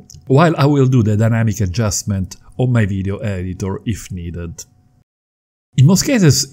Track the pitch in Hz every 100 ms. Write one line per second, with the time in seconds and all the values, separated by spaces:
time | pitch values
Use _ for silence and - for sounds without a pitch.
0 | - - - 131 170 165 143 143 127 131
1 | 107 104 113 113 110 101 92 98 107 -
2 | - 98 92 - - - 127 123 98 98
3 | 95 98 104 92 92 90 95 98 123 92
4 | - 90 85 82 85 - - _ _ _
5 | _ _ _ _ _ _ _ - 135 196
6 | - 247 160 131 -